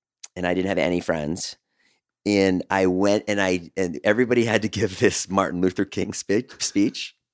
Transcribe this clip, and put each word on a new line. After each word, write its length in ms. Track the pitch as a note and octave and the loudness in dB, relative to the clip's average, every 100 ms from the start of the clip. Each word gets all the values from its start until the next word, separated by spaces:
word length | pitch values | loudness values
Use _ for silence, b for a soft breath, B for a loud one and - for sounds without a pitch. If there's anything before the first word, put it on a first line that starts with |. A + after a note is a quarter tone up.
| _ _ - - | _ _ -18 -6
and 100 | F2+ | -2
I 80 | |
didn't 160 | F2+ F#2+ | 0 0
have 80 | F2+ | 0
any 220 | D#2 F2 | 0 0
friends, 560 | F2 E2 D2 F2 - - _ _ _ _ _ _ G2+ | -2 -4 -2 -6 -8 -12 _ _ _ _ _ _ 0
and 380 | G2+ F#2+ F#2 - | 4 4 2 0
I 160 | G2 F#2+ | 2 2
went 380 | F#2 G2+ G#2 - | 2 2 0 0
and 140 | G2+ | 0
I, 300 | F#2+ F2+ E2+ - | 0 0 -4 -4
and 220 | F#2 D#2 | -4 -2
everybody 420 | G#2 G#2+ A#2+ A#2+ A#2 | 0 2 2 2 2
had 160 | A2 | 0
to 60 | G#2+ | 0
give 300 | - G#2+ F#2 | -2 -4 2
this 300 | A2+ - - | 2 2 -2
Martin 320 | G2 F2 F2 | 0 0 0
Luther 240 | F#2 - G2 | 0 0 -4
King 280 | - G#2 | -4 -6
spe-, 480 | - - G#2 - - | -6 -2 -2 -2 -8
speech. 540 | - G2+ G2+ - - _ _ | -4 0 0 -2 -12 _ _